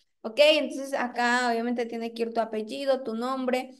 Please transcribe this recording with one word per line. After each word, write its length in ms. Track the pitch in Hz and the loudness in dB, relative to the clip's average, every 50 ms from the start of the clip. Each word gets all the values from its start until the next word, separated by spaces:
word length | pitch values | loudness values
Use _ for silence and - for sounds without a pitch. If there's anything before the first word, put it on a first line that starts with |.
| _ _ _ _ | _ _ _ _
¿ok? 180 | - 226 220 269 | -12 -6 4 6
Entonces 540 | 294 302 311 294 269 240 - 262 269 269 269 | 8 8 8 6 2 -2 -4 -8 -8 -6 -4
acá 560 | - 247 240 - 240 240 240 240 247 247 240 | -4 -4 -4 -2 0 2 2 2 2 2 2
obviamente 380 | 233 226 233 240 240 247 240 | 0 0 0 -2 -2 -2 -4
tiene 260 | 233 233 226 226 233 226 | -4 -4 -8 -8 -8 -4
que 100 | 233 226 | -4 -6
ir 120 | 226 226 | -2 0
tu 60 | 233 | -2
apellido, 600 | 220 220 226 214 214 220 269 277 277 269 262 254 262 | -2 -2 -2 -6 -6 -6 -6 -4 0 0 0 0 0
tu 120 | 233 220 | -6 -6
nombre. 560 | 226 240 254 269 262 262 247 254 254 277 262 - | -4 -4 -4 -4 -2 -2 0 0 -2 -2 -6 -14